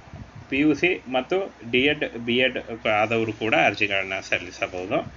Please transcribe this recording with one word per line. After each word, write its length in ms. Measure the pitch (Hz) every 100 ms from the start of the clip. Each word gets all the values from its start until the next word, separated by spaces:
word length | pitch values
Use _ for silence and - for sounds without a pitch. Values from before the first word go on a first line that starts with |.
| - - - - -
ಪಿ 80 | 135
ಯು 160 | 151
ಸಿ 300 | 147 175 190 -
ಮತ್ತು 300 | 127 127 - 196 - 110
ಡಿ 100 | 123
ಎಡ್, 360 | 139 151 147 117
ಬಿ 200 | 120 120
ಎಡ್ 500 | 127 127 - 113 117
ಆದವರು 460 | 107 107 113 113
ಕೂಡ 220 | 107 - 165
ಅರ್ಜಿಗಳನ್ನ 580 | 135 101 104 98 95 95 -
ಸಲ್ಲಿಸಬಹುದು. 680 | 95 90 - 92 90 92 147 -